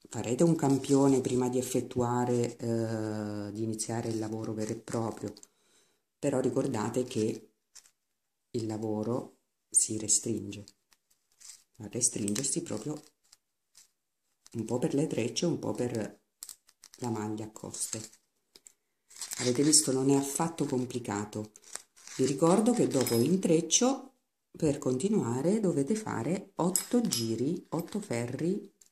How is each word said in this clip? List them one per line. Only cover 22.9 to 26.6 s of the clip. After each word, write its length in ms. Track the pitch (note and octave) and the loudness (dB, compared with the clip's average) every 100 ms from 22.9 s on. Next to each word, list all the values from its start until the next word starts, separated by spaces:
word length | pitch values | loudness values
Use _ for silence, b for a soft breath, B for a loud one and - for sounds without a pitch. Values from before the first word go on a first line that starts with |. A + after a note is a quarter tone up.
| C3+ A#2+ A#2 | 2 4 4
l'intreccio, 960 | C#3 F#3+ F#3 D#3+ E3 - B3+ C#3 - _ _ _ _ | 4 4 4 4 4 4 4 2 -4 _ _ _ _
per 260 | - D#3 C3+ | 0 0 2
continuare, 840 | C3 B2+ G3 G#3 A#2 B2 D#3+ A3 | 0 0 2 2 2 2 2 2
dovete 340 | F#3+ C#3+ C#3 | 2 2 0
fare 600 | G#3+ - A2 A#2+ G3+ - | -2 -2 -4 -2 -4 -4
otto 460 | - | -2